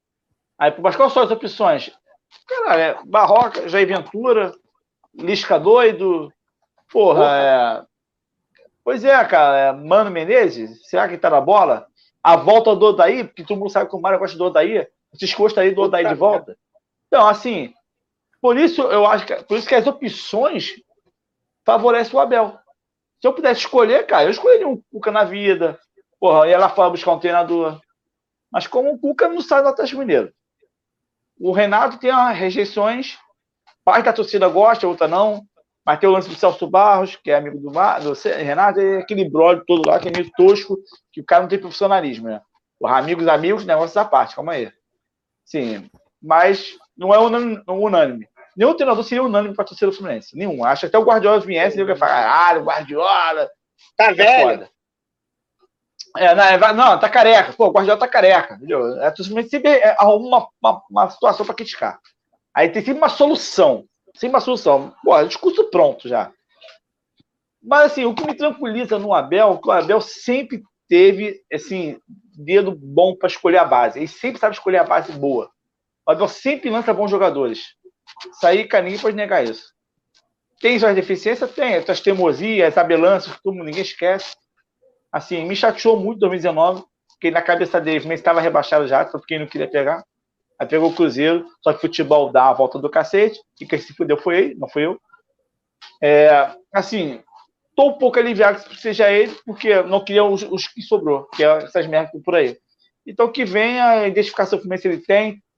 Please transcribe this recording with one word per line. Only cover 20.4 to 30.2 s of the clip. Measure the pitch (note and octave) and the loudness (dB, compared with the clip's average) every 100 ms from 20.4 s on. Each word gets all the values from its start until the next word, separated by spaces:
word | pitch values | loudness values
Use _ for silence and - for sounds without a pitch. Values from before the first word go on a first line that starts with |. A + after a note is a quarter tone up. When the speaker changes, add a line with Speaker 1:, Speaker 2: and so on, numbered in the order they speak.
| C#4+ A#3+ - - _ _ _ _ _ _ _ _ - | -2 -4 -10 -14 _ _ _ _ _ _ _ _ -2
Speaker 1:
favorecem | A3+ A#3+ A#3+ A#3 C4 | 0 2 0 0 0
o | |
Abel. | C#4 A#3+ G#3 - _ _ _ _ _ _ | 0 0 -2 -6 _ _ _ _ _ _
Se | B3+ | -4
eu | |
pudesse | D#4+ C#4 A#3+ | 0 0 -2
escolher, | - B3 A3+ C4+ - | 0 2 2 2 2
cara, | F#3+ D3+ | 2 2
eu | |
escolheria | A3+ B4 A4+ E4+ | 2 4 4 2
um | C4 _ | -6 _
Cuca | A3 G#3+ | -10 -4
na | G#3 | -2
vida. | G3 G3+ G3+ F3+ E3 - _ _ _ _ | -2 -2 -2 0 -2 -6 _ _ _ _
Porra, | F#3 D#3 D#3 | 2 4 4
ia | F3+ | 4
lá | F#3+ | 4
fora | - F3+ | 2 0
buscar | E3+ F3+ | 0 -2
um | D#3+ | -2
treinador. | F3+ F3 E3+ E3+ D#3+ D#3+ _ _ _ _ _ _ _ | 0 -2 0 -2 -4 -8 _ _ _ _ _ _ _
Mas | F3+ - | -8 -4
como | B3+ C#4 | -2 -2
o | B3+ | -2
Cuca | C#4+ D4 E4+ | -4 -2 -2
não | E4+ | -2
sai | - C#4 | -2 0
do | C#4 | 2
Atlético | C4+ C4+ C4+ | -2 -4 -6
Mineiro. | B3+ C#3 | -2 -2